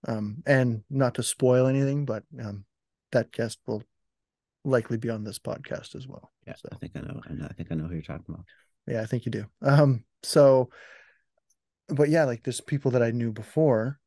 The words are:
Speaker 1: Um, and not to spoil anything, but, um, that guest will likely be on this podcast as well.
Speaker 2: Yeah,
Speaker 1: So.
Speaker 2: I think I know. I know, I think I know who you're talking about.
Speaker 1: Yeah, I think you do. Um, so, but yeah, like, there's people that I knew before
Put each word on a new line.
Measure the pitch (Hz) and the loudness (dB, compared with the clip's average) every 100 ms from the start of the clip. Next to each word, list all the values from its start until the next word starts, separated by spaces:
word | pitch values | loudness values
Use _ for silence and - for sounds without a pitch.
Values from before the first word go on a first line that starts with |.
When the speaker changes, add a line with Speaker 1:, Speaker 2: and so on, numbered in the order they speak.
| - | -6
Speaker 1:
Um, | 110 104 113 139 | -6 -6 -8 2
and | 135 127 113 - | 4 4 -2 -4
not | 135 127 - | 0 0 0
to | |
spoil | 123 - 127 127 127 | -6 0 4 4 4
anything, | 135 139 143 | 2 0 -2
but, | 139 110 - 127 | -4 -8 -10 -14
um, | 110 101 98 _ _ _ _ | -12 -12 -16 _ _ _ _
that | 127 107 | -2 -2
guest | - 117 - - | -4 -6 -6 -8
will | 107 - _ _ _ _ _ _ _ | -8 -8 _ _ _ _ _ _ _
likely | 143 127 110 117 | 0 0 0 -6
be | 117 | -4
on | 110 | -6
this | 107 - | -8 -10
podcast | - - - - - - | -10 -10 -10 -12 -10 -16
as | 131 | -16
well. | - - _ - | -18 -20 _ -20
Speaker 2:
Yeah, | |
Speaker 1:
So. | - - | -18 -18
Speaker 2:
I | - | -16
think | - | -14
I | - | -12
know. | - - - | -12 -14 -12
I | |
know, | - - | -12 -12
I | |
think | - 87 | -12 -8
I | |
know | 82 78 | -6 -6
who | |
you're | 85 | -10
talking | 76 73 - | -10 -14 -14
about. | 80 - _ _ _ - | -16 -16 _ _ _ -8
Speaker 1:
Yeah, | 117 | -6
I | 110 | -4
think | 123 120 | -6 -6
you | |
do. | 113 113 _ | -8 -10 _
Um, | 139 143 143 123 - _ | 4 6 6 2 -6 _
so, | - 156 139 131 123 - - - _ _ _ _ _ _ _ _ _ | 0 6 8 8 2 -6 -20 -20 _ _ _ _ _ _ _ _ _
but | 139 147 | 0 4
yeah, | 165 | 4
like, | 143 117 | 2 0
there's | - 120 | -6 -8
people | - 143 139 | -4 -2 2
that | 123 | 2
I | 117 | 2
knew | 120 117 | 0 -4
before | 110 104 - 156 113 117 143 | -6 -6 0 2 2 0 -6